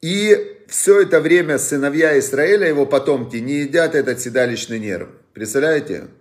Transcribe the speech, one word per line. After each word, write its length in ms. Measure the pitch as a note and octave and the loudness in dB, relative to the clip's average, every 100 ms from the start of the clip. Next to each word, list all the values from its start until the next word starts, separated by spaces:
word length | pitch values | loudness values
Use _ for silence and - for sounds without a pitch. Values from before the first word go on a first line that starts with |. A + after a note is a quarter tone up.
И 520 | E3 G3 G#3 G#3 - - _ | -4 -2 2 2 2 -16 _
все 340 | - - G3+ | -6 4 4
это 200 | F#3 E3 | 6 2
время 360 | D3+ F3 D#3+ C#3+ | 4 2 2 -2
сыновья 640 | - C#3+ C#3+ D3 D#3+ D3 | -2 -2 -2 0 2 2
Израиля, 480 | B2+ C3+ D#3 G#3 F3+ | 0 -2 2 2 2
его 180 | D3 C#3 | 0 0
потомки, 520 | C#3+ - C#3 A#2 A#2 | 0 0 -2 -2 -8
не 240 | A#2+ C#3+ | -4 -4
едят 340 | C#3+ D#3 E3 D#3 | -2 0 0 0
этот 240 | B2+ A#2+ | -2 -4
седалищный 600 | B2+ A#2 A#2+ A2+ - A2+ | -4 -2 -2 -2 -8 -8
нерв. 280 | G#2+ G#2 - - _ | -6 -8 -10 -18 _
Представляете? 760 | - E3 C#3+ D3 D#3 C#3+ F2+ - _ | -12 -6 -2 0 0 -2 -10 -12 _